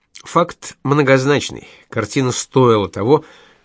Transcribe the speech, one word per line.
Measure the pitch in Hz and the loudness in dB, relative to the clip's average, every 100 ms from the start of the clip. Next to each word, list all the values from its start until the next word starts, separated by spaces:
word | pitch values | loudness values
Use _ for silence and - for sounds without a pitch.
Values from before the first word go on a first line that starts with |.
| _ - | _ -20
Факт | - 170 170 - - - | -6 -2 -2 -6 -18 -8
многозначный. | 131 147 135 135 135 139 - 58 - - - | -2 0 2 2 2 -2 -2 -12 -18 -20 -12
Картина | 113 107 139 127 | -8 -4 -2 -2
стоила | 120 - 131 123 107 95 | -4 -4 2 4 2 0
того, | 101 107 147 - - _ _ | -4 0 0 0 -20 _ _